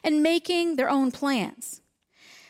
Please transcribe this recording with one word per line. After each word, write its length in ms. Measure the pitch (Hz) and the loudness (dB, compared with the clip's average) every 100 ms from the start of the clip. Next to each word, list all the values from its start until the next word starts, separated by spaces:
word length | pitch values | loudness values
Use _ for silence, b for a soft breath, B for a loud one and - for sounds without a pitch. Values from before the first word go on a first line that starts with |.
and 180 | 330 302 | 0 2
making 540 | 311 339 - 349 339 277 | 4 2 0 -2 0 0
their 120 | - | 0
own 220 | 277 262 | 2 0
plans. 720 | 254 277 247 175 - - - _ _ _ B B B | 0 -2 0 -2 -8 -16 -18 _ _ _ B B B